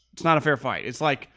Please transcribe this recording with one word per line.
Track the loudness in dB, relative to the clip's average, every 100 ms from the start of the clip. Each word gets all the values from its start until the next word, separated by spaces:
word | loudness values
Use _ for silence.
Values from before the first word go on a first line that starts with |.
| _
It's | -4
not | 2 2
a |
fair | 2 0
fight. | -2 -6 -6
It's | -2
like | -2 -2 -6